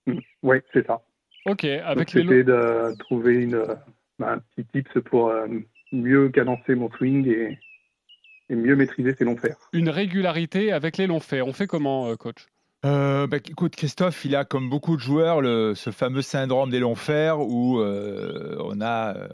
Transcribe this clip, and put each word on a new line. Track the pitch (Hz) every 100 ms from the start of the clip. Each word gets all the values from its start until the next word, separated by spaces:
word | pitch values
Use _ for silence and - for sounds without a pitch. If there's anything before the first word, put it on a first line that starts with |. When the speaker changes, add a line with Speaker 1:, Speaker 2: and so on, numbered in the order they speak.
| -
Speaker 1:
hmm, | 117 - _
ouais, | 135 131 - -
c'est | -
ça. | 117 - _ _ _ 196
Speaker 2:
Ok, | 196
avec | 151 139 170 143
Speaker 1:
Donc, | 165
Speaker 2:
les | 175
Speaker 1:
c'était | 175 127
Speaker 2:
longs | 127 120 117 117 117
Speaker 1:
de | 113
trouver | - 120 120
une, | 123 120 117
euh, | 110 110 - _ _ -
bah, | 113
un | 113 - -
petit | 120
tips | 139 131 123
pour, | 117 123 117
euh, | 113 110 113 107 _ _
mieux | 131 120 139 139
cadencer | 131 123 120 - 123
mon | 117
swing | - 127 139 131
et, | 110 110 135 - - _ _ _ - - - -
et | 123
mieux | 117 139
maîtriser | 135 - 127 135
ses |
longs | 120 120
fers. | 120 - _
Speaker 2:
Une | 170 165
régularité | 156 202 190 185 160 165 185 214
avec | 165 160 160
les | 190
longs | 160
fers. | - 139 127
On |
fait | 131 196
comment, | 165 143 135 120
euh, | 113
coach ? | 117 - - _ _ _ 143
Speaker 3:
Euh, | 143 139 139 139
bah, | 147
écoute, | - 156 170
Christophe, | - 147 - 180 - 135
il | 139
a, |
comme | 139 139 127
beaucoup | 143 170 160
de |
joueurs, | 120 147 165 165
le, | 131 113 110 101
ce | -
fameux | - 123 131
syndrome | 135 143 135 127 135
des | 123
longs | 123 113
fers | - 151 156 156
où, | 123 120 123 123
euh, | 104 101 104 98 95 - 78 76
on | 82 104
a, | 113 113 110 98
euh, | 101